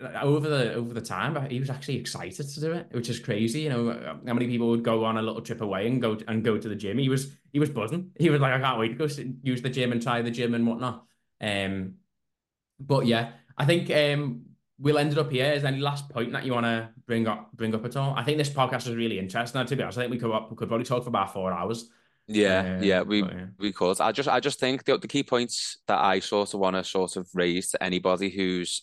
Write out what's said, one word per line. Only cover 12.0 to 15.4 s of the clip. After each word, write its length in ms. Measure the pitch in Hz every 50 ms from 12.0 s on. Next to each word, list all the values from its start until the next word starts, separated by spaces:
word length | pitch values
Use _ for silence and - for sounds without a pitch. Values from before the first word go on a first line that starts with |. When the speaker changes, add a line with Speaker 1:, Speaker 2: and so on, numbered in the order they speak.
| _ _ _ _ _ _ _ _ _ _ _ _ _ _ _ -
Speaker 1:
but 280 | 139 139 139 131 120
yeah, 260 | 117 117 113 117 - - - _ - _ -
I 60 | 143
think, 260 | 143 175 170 - -
um, 540 | - 151 147 147 143 147 147 139 - - - - - _ _ _ _ -
we'll 200 | 135 147 147 147
end 140 | 147 151
it 60 | 143 156
up 120 | 147 143
here. 220 | 139 123